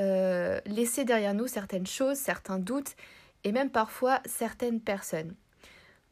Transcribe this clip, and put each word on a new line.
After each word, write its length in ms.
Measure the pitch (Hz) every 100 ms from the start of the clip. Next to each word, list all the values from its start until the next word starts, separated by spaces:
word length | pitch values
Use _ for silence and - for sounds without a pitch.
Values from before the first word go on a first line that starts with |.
euh, 600 | 196 190 190 180 175 - 208
laisser 380 | 208 233 -
derrière 300 | 247 226 202
nous 120 | 202 247
certaines 400 | 214 196 185 185
choses, 320 | - 269 277
certains 400 | - 175 - 190
doutes 380 | 185 269 277 - - - - _
et 100 | 202
même 180 | 233 269
parfois 500 | 233 220 - 254 262 -
certaines 560 | - 226 - 240 226
personnes. 520 | 220 196 - 165 160 190 _ _ - - - _ -